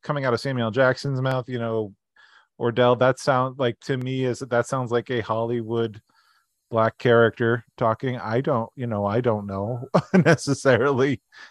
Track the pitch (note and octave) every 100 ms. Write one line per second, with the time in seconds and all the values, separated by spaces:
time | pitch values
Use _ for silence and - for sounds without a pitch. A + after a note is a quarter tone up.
0 | - D3 C3 A#2 C#3 B2+ A2+ A2+ C3 C3
1 | C#3 C3 C3 B2+ B2 B2 A#2 A2+ G#2 G2+
2 | _ _ _ _ _ - A#2+ A#2 B2+ A#2+
3 | B2+ B2+ - B2+ C3 C3 B2 - - C3
4 | B2+ C3 B2+ A#2 B2+ A#2+ - C3+ A#2+ A#2+
5 | - B2 G#2 A2 A#2 A#2+ A2 A#2 A2+ G#2+
6 | _ _ _ _ _ _ _ A2+ A2 -
7 | B2 A#2 A2+ - A#2 A#2+ - - A#2 A2
8 | C3 B2 G2+ A#2 C#3+ A#2+ A2+ - A#2+ G#2
9 | G2+ A2+ B2 G#2+ G2+ G2 G#2 B2 C3 -
10 | - F#3+ E3 D#3+ - C3+ C#3 A#2 C#3 B2+
11 | C#3 B2+ _ - -